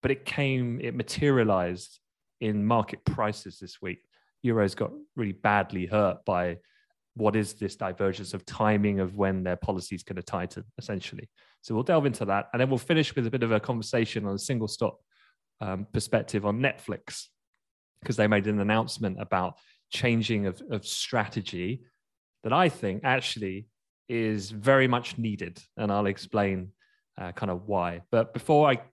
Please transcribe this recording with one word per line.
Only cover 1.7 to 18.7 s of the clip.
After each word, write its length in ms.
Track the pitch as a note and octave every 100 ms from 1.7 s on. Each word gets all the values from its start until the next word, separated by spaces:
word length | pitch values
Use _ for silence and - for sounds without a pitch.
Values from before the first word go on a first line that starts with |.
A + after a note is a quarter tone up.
| F2+ - - _ _ _ _
in 260 | A2 G#2 G#2
market 360 | A#2 A2 - -
prices 520 | - G#2+ G#2 G2 -
this 220 | F#2 -
week. 200 | F#2+ F2 _ _ _ _
Euros 320 | A#2+ A2+ G2+ -
got 140 | G#2 D4 - -
really 160 | A2
badly 540 | F#2+ A2 G#2 F#2+ G2 F2+
hurt 360 | G#2+ G2+ F2 -
by 320 | F2+ F2+ E2+ _ _ _ _ _
what 220 | - G#2+ G#2+
is 180 | G2+
this 220 | - G2+ -
divergence 580 | G2 F2+ G2 F#2 F#2
of 100 | G2
timing 560 | - - G#2+ G#2+ G#2 G2
of 140 | F#2
when 300 | G2+ G2 F#2+
their 120 | F#2 F2
policy's 460 | - F#2+ - F#2
gonna 180 | - F#2
tighten, 440 | F2 F#2+ F2+ - G#2 -
essentially. 540 | - G2+ - - A#2+ _ _ _
So 120 | -
we'll 100 | A2
delve 200 | C3 E3
into 220 | C#3+ A2+ G#2
that, 240 | G2 -
and 80 | A#2+
then 80 | C3
we'll 100 | C3
finish 360 | - D#3+ D3+
with 120 | - A#2
a 40 |
bit 140 | B2+
of 80 | A#2
a 80 | G#2+
conversation 680 | - A#2 A2 B2 A2+ - G#2
on 80 |
a 40 | G2
single 300 | - B2 A2
stock, 300 | - A2+ - _ _ _ _ _ _
um, 240 | G#2 F#2+ G#2
perspective 540 | - - A2+ - G#2+
on 160 | G2+ G#2+
Netflix, 680 | C3+ - - - - - - _ _ _ _ _ _ _
'cause 120 | - G#2+
they 100 | G#2+
made 200 | G#2+ G2+
an 140 | G#2
announcement 580 | G2+